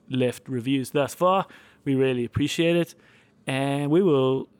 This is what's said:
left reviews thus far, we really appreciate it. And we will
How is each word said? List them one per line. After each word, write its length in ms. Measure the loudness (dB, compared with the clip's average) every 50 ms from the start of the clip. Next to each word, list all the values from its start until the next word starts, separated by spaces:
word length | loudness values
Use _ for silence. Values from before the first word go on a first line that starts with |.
| _ -6
left 380 | -2 -2 -2 -2 -2 -6 -10 -8
reviews 420 | -8 -6 -2 -2 -2 -2 -2 -2
thus 240 | -2 -2 -2 -2 -2
far, 320 | 0 0 2 2 2 -2 -4 -10 -20 -20 -20 _ _ -4
we 100 | -2 0
really 300 | 0 2 0 0 -2 -4
appreciate 520 | -4 -2 -2 -2 -2 -2 0 0 2 2
it. 180 | 2 0 -2 -6 _ _ _ _ _ _ _ _ _ -8
And 440 | -6 -4 -2 -2 -2 -2 -2 0 2
we 120 | 2 4
will 460 | 4 4 4 4 4 2 0 -2 -4 -8 _